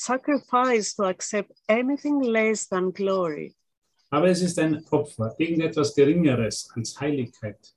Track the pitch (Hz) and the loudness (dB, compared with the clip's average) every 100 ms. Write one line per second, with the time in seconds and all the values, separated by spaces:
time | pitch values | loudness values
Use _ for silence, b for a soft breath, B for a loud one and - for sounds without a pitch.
0 | - 254 - 285 - 247 254 233 196 - | -4 -4 0 -2 0 2 2 2 0 -2
1 | 190 185 - 208 196 _ - 220 254 285 | -2 -2 -4 -6 -6 _ 0 0 0 -2
2 | 294 285 254 226 220 214 - 185 185 185 | 0 0 2 2 2 0 -2 -2 -2 -2
3 | 196 190 175 151 78 _ _ _ _ _ | -2 0 -2 -4 -10 _ _ _ _ _
4 | _ 147 180 180 180 - 160 151 - 147 | _ 2 2 2 0 0 0 0 0 -2
5 | - - 110 - 165 160 160 - 143 - | -2 -4 -6 -2 -2 0 0 0 0 4
6 | 143 175 156 120 110 - - 117 110 - | 4 6 4 2 -2 -4 -10 -10 -10 -6
7 | 147 147 120 - 107 98 - | -4 -4 -6 -8 -12 -12 -20